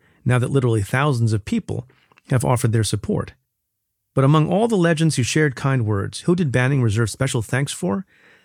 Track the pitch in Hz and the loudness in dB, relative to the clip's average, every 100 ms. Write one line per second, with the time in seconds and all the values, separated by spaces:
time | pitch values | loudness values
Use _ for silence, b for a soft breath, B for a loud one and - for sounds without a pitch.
0 | b b 123 123 131 135 123 110 98 131 | b b 0 0 2 0 2 0 0 0
1 | 147 123 113 107 - 233 - 107 - b | 0 2 0 0 -2 -6 -4 -8 -10 b
2 | b b - 131 139 123 120 113 104 107 | b b -4 0 2 0 2 0 0 -2
3 | - 208 - - _ _ _ _ _ _ | -4 -6 -6 -12 _ _ _ _ _ _
4 | _ - 135 156 151 185 233 208 170 156 | _ 0 4 4 2 2 2 2 2 2
5 | 165 139 117 160 151 120 139 131 107 101 | 0 0 0 0 0 -2 -2 0 0 -2
6 | 101 - - 180 156 123 127 139 117 101 | -4 -4 -2 0 0 0 2 2 2 0
7 | 113 - 135 123 107 127 143 - 175 196 | -2 -2 -4 -4 -2 -4 -4 -4 -4 -4
8 | - b b b | -6 b b b